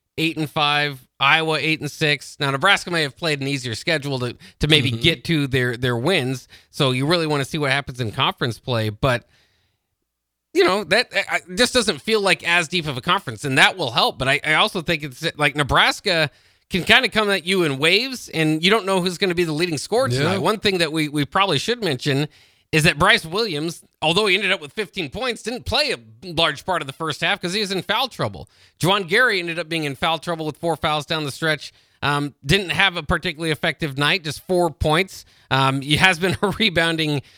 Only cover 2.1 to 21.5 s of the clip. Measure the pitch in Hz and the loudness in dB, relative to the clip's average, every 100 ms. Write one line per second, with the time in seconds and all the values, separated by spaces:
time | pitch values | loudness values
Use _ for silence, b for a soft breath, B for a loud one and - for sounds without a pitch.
2.1 | 147 - - 139 135 190 190 190 170 143 | -2 -6 -6 -2 2 2 2 0 -2 -2
3.1 | - 170 143 135 139 123 107 - 156 143 | -4 -4 -2 -2 -4 -4 -6 -2 -2 -2
4.1 | 135 120 - B B 151 151 127 113 165 | -4 -6 -8 B B 4 6 4 2 0
5.1 | 160 - 160 139 131 123 120 127 117 143 | 0 0 0 0 0 0 0 0 0 2
6.1 | 185 127 131 - B B - 139 127 143 | 0 0 -4 -10 B B -2 0 0 0
7.1 | 175 156 147 131 160 139 139 143 123 113 | 0 0 -2 -2 -2 0 -2 -4 -6 -6
8.1 | 110 156 - 131 - - 117 110 104 139 | -2 -2 -2 -4 -6 -4 -2 -2 -2 -2
9.1 | 120 - _ _ _ _ _ _ _ _ | -2 -6 _ _ _ _ _ _ _ _
10.1 | _ _ _ _ 330 359 202 160 214 - | _ _ _ _ 2 4 2 2 0 2
11.1 | 185 - 170 - 185 247 254 208 147 - | -2 -2 -4 -2 0 2 2 0 -2 0
12.1 | 220 196 170 165 175 160 180 151 123 175 | 2 2 2 2 2 2 -2 -4 -4 -2
13.1 | 190 - 110 143 135 196 190 135 139 233 | -2 -2 -8 0 4 4 4 -2 0 0
14.1 | - 131 143 151 156 202 196 156 160 151 | 0 0 0 2 2 2 -2 -4 -4 -6
15.1 | 123 160 - 147 147 135 147 233 - 202 | -8 -6 0 0 0 2 4 4 2 0
16.1 | 165 147 - b b b 185 160 233 233 | 0 0 -4 b b b -2 4 4 4
17.1 | 220 208 196 165 190 160 135 160 196 262 | 0 0 0 0 2 2 2 2 2 0
18.1 | 247 - 160 156 156 180 220 190 190 180 | -8 -6 0 0 2 4 2 2 0 0
19.1 | 165 196 170 165 151 180 147 - 226 262 | -2 -2 0 -2 0 -2 -4 -2 0 0
20.1 | 127 156 190 - 220 208 185 160 160 151 | 0 0 0 0 0 0 0 0 -2 -2
21.1 | 147 139 190 196 | -2 0 0 2